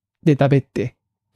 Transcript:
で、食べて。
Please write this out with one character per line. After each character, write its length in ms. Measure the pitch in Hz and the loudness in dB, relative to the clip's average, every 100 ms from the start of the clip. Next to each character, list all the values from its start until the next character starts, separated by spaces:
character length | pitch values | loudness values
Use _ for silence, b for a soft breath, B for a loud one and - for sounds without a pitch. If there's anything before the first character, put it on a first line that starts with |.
| _ _ | _ _
で、 100 | 165 | -2
食 160 | 139 139 | 0 2
べ 120 | 139 | 0
て。 360 | - - 113 _ _ _ _ | -2 -8 -8 _ _ _ _